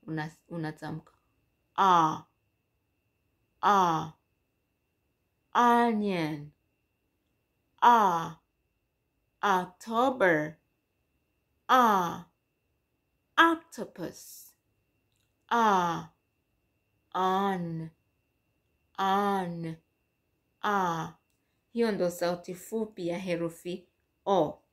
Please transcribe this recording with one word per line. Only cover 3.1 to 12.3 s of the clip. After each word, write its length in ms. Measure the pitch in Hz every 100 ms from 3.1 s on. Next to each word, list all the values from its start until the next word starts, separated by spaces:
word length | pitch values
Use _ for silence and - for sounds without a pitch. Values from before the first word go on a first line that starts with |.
| _ _ _ _ _
Ah. 520 | - 202 180 160 160 - _ _ _ _ _ _ _ _ _ _ _ _ _
Onion. 960 | - 240 240 233 220 208 185 160 156 147 _ _ _ _ _ _ _ _ _ _ _ _ _
Ah. 580 | 226 240 208 170 165 165 _ _ _ _ _ _ _ _ _ _
October. 1120 | 202 185 180 - - 226 262 254 190 160 151 - _ _ _ _ _ _ _ _ _ _ _
Ah. 560 | 254 240 202 175 175 175